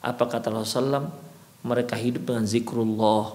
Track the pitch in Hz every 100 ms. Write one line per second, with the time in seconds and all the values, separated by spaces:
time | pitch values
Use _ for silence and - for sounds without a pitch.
0 | - 120 120 117 117 110 110 131 135 139
1 | 143 - - - - - 120 120 120 110
2 | 117 120 - 120 107 117 117 117 110 107
3 | 110 110 107